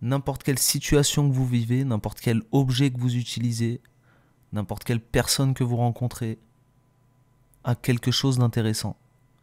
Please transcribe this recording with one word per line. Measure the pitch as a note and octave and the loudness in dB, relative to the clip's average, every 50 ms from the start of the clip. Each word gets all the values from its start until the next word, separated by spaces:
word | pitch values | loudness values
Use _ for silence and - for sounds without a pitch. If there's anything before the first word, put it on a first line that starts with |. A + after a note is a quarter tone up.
N'importe | - A#2+ C#3 C#3 - - C3+ - | -4 -2 -2 -2 -2 -4 -6 -4
quelle | - D3 C3+ - | -2 -2 0 0
situation | - - - C#3+ - - D3+ C#3+ C#3+ - - D3+ C#3+ C#3+ | 0 0 0 -2 0 2 4 4 4 4 2 2 2 2
que | C3 | 2
vous | C3 C3 | 2 2
vivez, | B2 B2 A#2+ A2+ A#2 B2 C3 C#3 | 2 0 0 0 2 0 0 0
n'importe | C3+ A2+ G#2 - G#2+ - - | 0 -2 -2 -2 -6 -8 -4
quel | - B2 A2+ A2+ - - | -2 0 0 0 0 0
objet | - C#3 C3+ C3 B2 B2+ C#3+ C#3 | 2 2 2 2 2 2 2 2
que | B2+ B2 | 0 0
vous | B2 B2 A#2+ | -2 0 0
utilisez, | B2 A#2 - - A#2 A#2+ A#2+ A2+ A2+ A#2 A2+ A#2+ - - _ _ _ _ _ _ _ _ _ _ _ _ _ - | -2 -2 -4 -4 -4 -2 -2 -2 -2 -2 -2 -4 -6 -10 _ _ _ _ _ _ _ _ _ _ _ _ _ -6
n'importe | G#2 G2 - G#2 G#2+ - | -6 -6 -6 -8 -8 -4
quelle | - A#2+ A2+ | -2 -4 -4
personne | - _ - C3 - - - - C3+ C3+ | -2 _ 2 2 2 2 2 0 2 0
que | C3 - C3 | 0 0 0
vous | A#2+ A#2+ | 0 0
rencontrez | A#2 A#2+ A#2+ A2+ - B2 A#2 - - A#2+ A2 A2+ - _ _ _ _ _ _ _ _ _ _ _ _ _ _ _ _ _ _ _ _ _ _ _ _ | 0 0 0 0 -2 -4 -6 -4 -4 -6 -6 -6 -8 _ _ _ _ _ _ _ _ _ _ _ _ _ _ _ _ _ _ _ _ _ _ _ _
a | - B2 A#2+ | -4 -4 -4
quelque | - - - B2 A#2 - B2+ | -2 0 -2 -2 0 0 -2
chose | A#2+ - - C#3 B2+ B2+ | 0 0 0 2 2 2
d'intéressant. | B2 A#2 - A#2+ A2 A2 A2 - - G2+ - - _ _ _ _ _ _ _ _ | 2 2 2 0 0 0 -2 -2 -4 -8 -10 -12 _ _ _ _ _ _ _ _